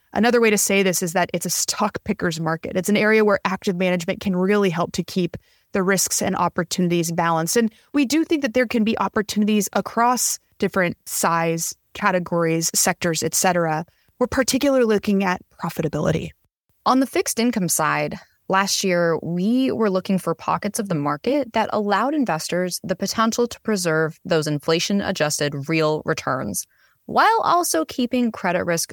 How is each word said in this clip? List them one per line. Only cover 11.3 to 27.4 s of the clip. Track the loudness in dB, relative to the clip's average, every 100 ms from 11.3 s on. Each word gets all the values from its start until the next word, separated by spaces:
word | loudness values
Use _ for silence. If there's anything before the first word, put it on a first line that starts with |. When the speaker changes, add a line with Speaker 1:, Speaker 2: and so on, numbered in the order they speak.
| 2 0 -2 -4 -10 _
Speaker 1:
categories, | -4 0 0 0 0 0 0 0 0
sectors, | 0 0 -2 -2
et | -2
cetera. | 0 2 2 0 -2 -6 _ _ -4
We're | -2
particularly | 0 0 2 2 4
looking | 4 2 2 0
at | 2 -2 -6 -10
profitability. | -8 -4 -4 -2 0 0 -4 -14 _ _ _ _ 0
Speaker 2:
On | 2
the | 2
fixed | 0 -2 0
income | 0 0 0
side, | 0 0 0 -2 -6 -16 _ -2
last | 0 0 0
year, | 0 2 2 0
we | -2 -2 0 2 0
were | 0 0
looking | 0 0 -2
for | -2
pockets | -4 -2 -2 -2 -6
of | -4
the |
market | -2 -2 -2 -2 -2 0
that | -2 -2
allowed | 0 0 0 0
investors | 0 0 -2 -2 -4 -2 -4
the | -6
potential | -4 -4 0 0 0 -2
to | -4
preserve | -4 -2 0 0 0 -4
those | -2 0 0
inflation-adjusted | -2 0 0 0 -2 -2 -2 -2 0 -2 -4 -2
real | 0 2 0
returns, | -2 -4 -2 -4 -4 -6 -10 _ _ _ -4
while | 2 4 2